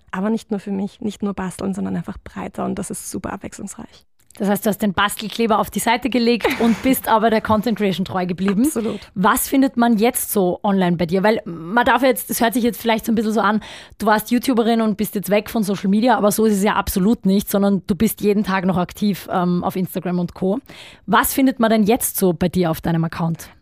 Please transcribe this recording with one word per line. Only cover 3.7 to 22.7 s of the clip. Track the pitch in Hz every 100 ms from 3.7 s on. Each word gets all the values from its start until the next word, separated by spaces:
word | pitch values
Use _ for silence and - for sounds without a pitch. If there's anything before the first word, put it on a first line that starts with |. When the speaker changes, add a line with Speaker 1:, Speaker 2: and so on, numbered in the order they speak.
| - 226 - _ _ _ -
Speaker 2:
Das | 202
heißt, | 196 220
du |
hast | 180
den | 214
Bastelkleber | 185 208 - 208 - 226 208
auf | 220
die | 202
Seite | - 240 254
gelegt | 247 233 233 359 254
und | 233 220
Speaker 1:
<laughs> |
Speaker 2:
bist | 262 262 -
aber | 226 220
der | 220
Content | - 214 240 208
Creation | 208 170 190
treu | 185 180
geblieben. | 180 190 196
Speaker 1:
Absolut. | 285 - 214 202 - -
Speaker 2:
Was | 202 247 -
findet | 269 269 233
man | 233 220
jetzt | 233 254 -
so | 214 180 -
online | 208 196 180 175
bei | 175
dir? | 190
Weil | 202 226 -
man | 170 165 233
darf | 247 240
jetzt, | 262 247 -
es | -
hört | 226
sich | 247
jetzt | 233 196
vielleicht | 226 220 -
so |
ein | 226
bisschen | 220
so | 220
an, | 196 214 - - - -
du | 208
warst | 214 -
YouTuberin | 240 254 233 226 226
und | 220 196
bist | 208 214
jetzt | 175
weg | 202 -
von | 233
Social | 196 190 196
Media, | 208 247 220
aber | 208
so | 208 220
ist |
es | 202
ja | 202 -
absolut | 196 196 185 247 185
nicht, | 196 -
sondern | 202 202 196 -
du | 175
bist | 226 -
jeden | 202 208 196
Tag | 190 185
noch | 180
aktiv, | 175 - 208 190 -
ähm, | 190 180 175
auf | 185 185
Instagram | 180 190 180 180
und | 175 -
Co. | 190 226 - - - - -
Was | 220 262
findet | - 262 -
man | 220
denn | 220
jetzt | 202 254 - -
so | 185
bei | 165 180
dir | 185 170